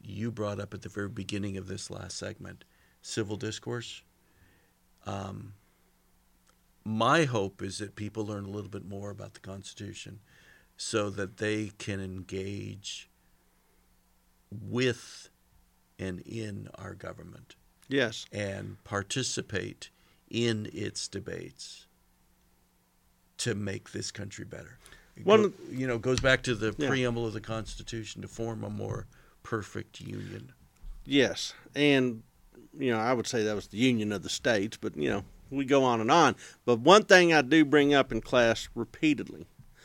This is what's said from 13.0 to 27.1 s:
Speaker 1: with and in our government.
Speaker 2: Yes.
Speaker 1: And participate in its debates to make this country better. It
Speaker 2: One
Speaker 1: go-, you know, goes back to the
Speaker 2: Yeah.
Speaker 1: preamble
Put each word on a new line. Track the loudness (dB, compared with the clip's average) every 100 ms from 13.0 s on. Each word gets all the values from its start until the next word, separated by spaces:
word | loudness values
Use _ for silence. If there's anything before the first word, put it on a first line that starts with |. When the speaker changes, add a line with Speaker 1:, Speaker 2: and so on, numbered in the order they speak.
| -16 _ _ _ _ _ _ _ _ _ _ _ _ _ _
Speaker 1:
with | -14 -6 0 0 0 -8 -20 -20 _ _ _ _ _ _ -8
and | -6 -6
in | -10 -10 -8 -10 -12 -14
our | -14
government. | -12 -12 -14 -16 -20 -20 -20 _ _ -4
Speaker 2:
Yes. | 0 0 -4 -10
Speaker 1:
And | -8 -6 -6 -10 -14 -6
participate | -4 -2 -4 -2 -4 -4 -6 -6 -12 -20 _ _ _ _
in | 0 0 0 -4
its | -8 -8 -6 -8
debates | -10 -10 -10 -12 -16 -18 -18 -20 _ _ _ _ _ _ _ _ _ _ _ _ _ _ -6
to | -4 -2
make | -4 -6 -10
this | -10 -10
country | -10 -12 -12 -14
better. | -14 -16 -20 -20 -20 _ -4
It | 6
Speaker 2:
One | 6 6
Speaker 1:
go-, | -2 -10
you | -4 -2
know, | 0
goes | 2 2
back | 4 4
to | 2 -2
the | -2 -2
Speaker 2:
Yeah. | 0
Speaker 1:
preamble | 2 0